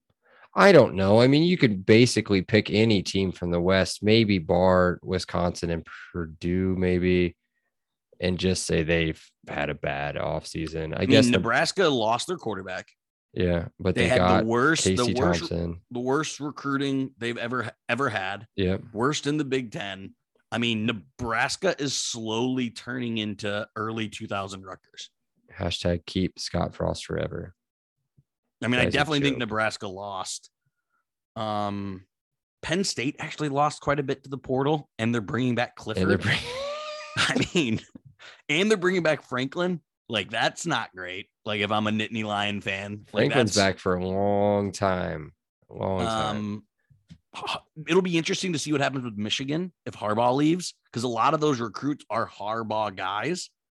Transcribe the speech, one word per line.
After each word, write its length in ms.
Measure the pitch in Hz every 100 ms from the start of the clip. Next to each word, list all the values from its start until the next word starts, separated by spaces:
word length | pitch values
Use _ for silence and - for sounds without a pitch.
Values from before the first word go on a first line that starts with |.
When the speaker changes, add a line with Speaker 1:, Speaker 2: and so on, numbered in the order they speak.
| _ _ _ _ - 202
Speaker 1:
I 140 | 196
don't 240 | 165 113
know. 260 | 90 95 107
I 60 | 127
mean, 160 | 143
you 140 | 170 180
could 280 | 123 95
basically 580 | 95 110 123 - 104 98
pick 280 | 87 107 -
any 320 | 101 113 101
team 300 | 80 98 95
from 180 | - 87
the 100 | 87
West, 420 | 87 95 92 -
maybe 340 | 104 113 107 95
bar 640 | 80 87 92 92 90 85
Wisconsin 680 | - 92 - 87 87 85 85
and 140 | 82 - - -
Purdue, 640 | 90 80 80 87 90 95 92
maybe, 580 | 92 90 90 90 87 - _ _ _ _ _ _ _ _
and 180 | 90 87
just 260 | 92 90
say 200 | - 85
they've 360 | 78 85 80 78 - _ -
had 200 | 73 73
a 60 |
bad 400 | 73 78 71 73
offseason. 840 | 73 73 78 - 85 78 80 80 -
I 60 |
Speaker 2:
I 20 | 98
Speaker 1:
guess 180 | 135
Speaker 2:
mean, 80 | 123
Speaker 1:
the 60 | 123
Speaker 2:
Nebraska 500 | 101 127 165 - 175
lost 400 | 131 107 120 -
their 80 | 180
quarterback. 500 | 113 95 92 92 - _ _ _ _
Speaker 1:
Yeah, 340 | - 90 85 87 -
but 160 | 95 87
Speaker 2:
They 60 |
Speaker 1:
they 60 | 90
Speaker 2:
had 100 | 95
the 60 | 90
Speaker 1:
got 180 | 92 110
Speaker 2:
worst, 380 | 117 139 160
the 100 | 98 95
Speaker 1:
Casey 180 | 120
Speaker 2:
worst, 260 | 123 87 85
Speaker 1:
Thompson. 400 | - 85 85 85 -
Speaker 2:
the 80 | 120
worst 400 | 127 143 151 -
recruiting 720 | 143 - 139 139 139 135 135 -
they've 180 | 117 120
ever, 360 | 117 127 113 - -
ever 200 | 120 139
had. 380 | 104 95 101 110
Speaker 1:
Yep. 280 | - 92 95 -
Speaker 2:
Worst 340 | 101 131 151 143
in 120 | 151
the 60 |
Big 280 | 143 135 120
Ten. 420 | - 101 95 98 - _ _ _
I 60 | 113
mean, 280 | 120 110 110
Nebraska 880 | 113 - - 120 113 131 - 185 151
is 140 | 143 -
slowly 720 | - 120 110 110 127 127 120
turning 480 | - - 127 120 113
into 480 | 104 98 104 104 107
early 340 | - 110 113 110
two 200 | - 110
thousand 340 | 101 98 98
Rutgers. 480 | 95 90 _ - - _ _ _ _
Speaker 1:
Hashtag 540 | - 92 - 87 87 -
keep 320 | 95 90 -
Scott 380 | - 87 85 -
Frost 280 | 85 82 -
forever. 500 | 85 78 - 90 - _ _ _ _ _ _ _ _ _ _
Speaker 2:
I 60 | 110
mean, 100 | 123
I 40 |
Speaker 1:
Guy's 100 | 120
a 40 | 131
Speaker 2:
definitely 220 | 147 147
think 140 | 143
Speaker 1:
joke. 40 | 127
Speaker 2:
Nebraska 480 | 117 107 110 - 104
lost. 600 | 95 101 95 92 - - _ _ _ _ _ _ _ _ -
Um, 680 | 110 104 104 101 101 95 - _ _ _ _ _
Penn 220 | - 170
State 320 | 190 - 131 -
actually 300 | 156 - 151
lost 320 | 139 147 -
quite 180 | - 143
a 40 |
bit 180 | 135 135
to 60 | 135
the 80 | 135
portal, 500 | - 127 139 156 - -
and 140 | 113
they're 80 | 120
bringing 340 | 101 143 127
back 200 | 117 120 - -
Speaker 1:
And 100 | 107
they're 220 | - 101
Speaker 2:
Clifford. 40 |
Speaker 1:
bring- 160 | - - 480 508 571 605
Speaker 2:
<laughs> 380 | 605 605 605 -
I 300 | - 135 -
mean, 260 | 185 127 110 - - - - - - -
and 220 | 151 208
they're 80 | 214
bringing 240 | 180 185
back 200 | 160 147
Franklin. 560 | - 123 135 180 180 170 - _ _
Like, 220 | 113 92
that's 360 | 113 147 - 165
not 280 | 127 110
great. 340 | 92 90 92 107 _
Like, 160 | 110 107
if 100 | 104
I'm 160 | 107 107
a 40 |
Nittany 340 | 107 107 113
Lion 360 | 107 104 104 101
fan, 440 | 98 98 101 104 -
like, 140 | 104 135
Speaker 1:
Franklin's 240 | 120 113
Speaker 2:
that's 120 | 104 98
Speaker 1:
back 120 | 92
for 160 | 95
a 120 | 90 92
long 640 | 95 101 101 104 101 101
time. 600 | 90 98 90 87 80 76 - _ _ _
Long 340 | 98 98 95 92
time. 300 | 110 107 107
Speaker 2:
Um, 280 | 104 104 - _ _ _ _ - _ - - - - - 147
it'll 140 | 175
be 140 | 185 165
interesting 340 | 156 185 190
to 60 | 156
see 120 | 151
what 80 | 147
happens 240 | 135 135
with 120 | 120 101
Michigan 560 | 107 - 135 151 180 - -
if 80 |
Harbaugh 420 | - 107 107 123 131
leaves, 380 | 151 180 165 - _
'cause 100 | 120
a 40 | 123
lot 260 | 113 127
of 60 | 156
those 180 | 151 127
recruits 440 | 117 - 135 147 -
are 180 | 107 104
Harbaugh 640 | - 101 113 110 110 107
guys. 560 | 95 92 104 127 185 - _ _